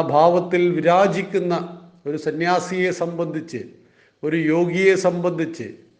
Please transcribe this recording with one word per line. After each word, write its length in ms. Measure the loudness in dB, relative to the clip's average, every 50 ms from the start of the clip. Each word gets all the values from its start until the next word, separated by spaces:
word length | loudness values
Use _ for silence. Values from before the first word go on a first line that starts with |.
| 0 2
ഭാവത്തിൽ 540 | 4 4 6 6 4 4 0 0 0 2 2 2
വിരാജിക്കുന്ന 840 | 2 2 2 4 4 4 4 4 2 -2 -4 -2 -2 -2 -2 -2 -2 -4 -4 -8 -14 -18 -20 -20 _ _
ഒരു 160 | -10 -8 -8 -6
സന്യാസിയെ 760 | -6 -6 -4 -2 0 0 0 0 0 -2 -4 -2 -2 -2
സംബന്ധിച്ച്, 720 | -2 -2 -4 -6 -4 -4 -6 -4 -6 -8 -10 -10 -12 -12 -12 -12 -18 -20 _ _ _ _ _ _ _ _ -4
ഒരു 140 | -2 -2 0 0
യോഗിയെ 500 | 2 2 2 2 0 0 2 4 4 4 4
സംബന്ധിച്ച് 680 | 2 0 0 0 -2 -2 -2 -2 -6 -6 -6 -10 -12 -12 -14 -16 -20 _ _ _